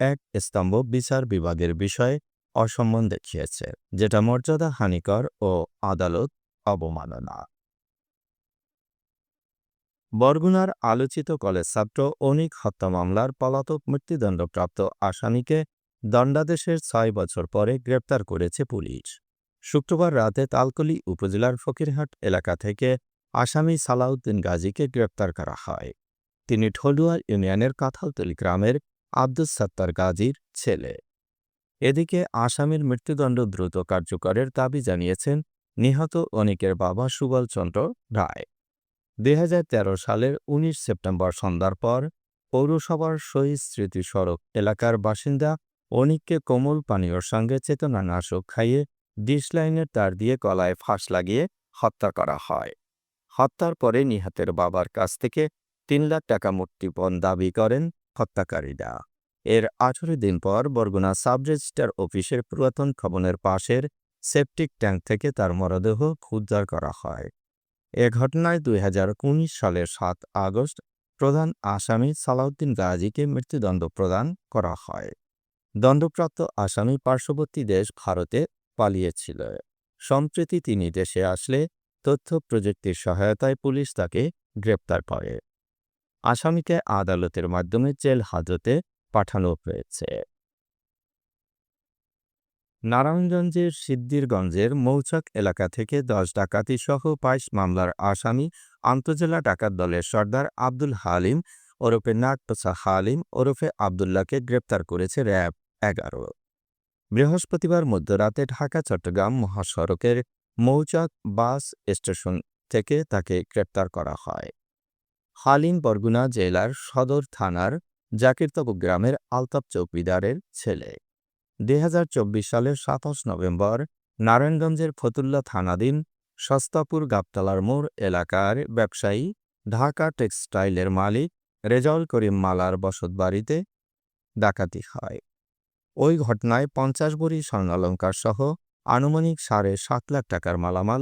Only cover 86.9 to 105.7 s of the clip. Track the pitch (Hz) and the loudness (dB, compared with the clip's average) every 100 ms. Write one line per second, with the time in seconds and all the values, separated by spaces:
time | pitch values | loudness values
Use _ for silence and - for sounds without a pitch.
86.9 | 101 95 90 87 92 87 87 87 113 131 | 0 2 0 0 -2 -2 -2 0 0 0
87.9 | 139 143 127 107 87 85 90 - 143 - | 2 2 2 0 -4 -2 -2 0 0 -2
88.9 | _ _ 110 98 101 90 82 - - - | _ _ 0 0 2 0 0 -4 -8 -8
89.9 | - - 52 - _ _ _ _ _ _ | -10 -8 -8 -8 _ _ _ _ _ _
90.9 | _ _ _ _ _ _ _ _ _ _ | _ _ _ _ _ _ _ _ _ _
91.9 | _ _ _ _ _ _ _ _ _ 113 | _ _ _ _ _ _ _ _ _ 0
92.9 | 120 139 170 180 180 175 165 175 156 - | 2 2 2 2 2 0 2 0 -2 -4
93.9 | 131 120 143 135 104 92 85 110 143 123 | -4 -2 0 2 0 0 2 2 2 2
94.9 | 139 135 160 - 110 98 90 92 - 110 | 2 0 -4 -4 -2 0 0 -2 -4 -4
95.9 | 143 127 104 90 - 98 104 104 127 - | -2 0 0 0 -2 -2 0 0 -2 0
96.9 | 139 156 151 131 131 - 107 92 90 90 | -2 0 -2 0 0 -2 -2 0 2 0
97.9 | - 101 98 - 120 156 - - _ - | 0 -2 -2 0 -2 -2 -6 -20 _ 0
98.9 | 131 131 151 165 165 131 92 107 95 90 | 0 0 0 0 0 0 0 0 0 0
99.9 | 87 85 110 104 123 143 - 127 127 147 | 0 0 0 0 0 -2 -2 -4 -2 -2
100.9 | 117 - 87 92 143 - - _ - 117 | -2 0 2 2 0 -2 -12 _ -2 2
101.9 | 113 117 113 123 135 - 110 92 90 - | 2 2 2 2 0 -4 -4 -2 -2 2
102.9 | 95 95 143 - - 127 135 156 - 101 | 2 2 0 -2 0 0 0 -2 -2 -2
103.9 | 92 95 95 95 135 123 123 - 101 90 | 0 0 0 0 -2 0 -2 0 -2 -2
104.9 | 87 92 - 120 98 85 - _ | -4 -2 -2 0 2 0 -4 _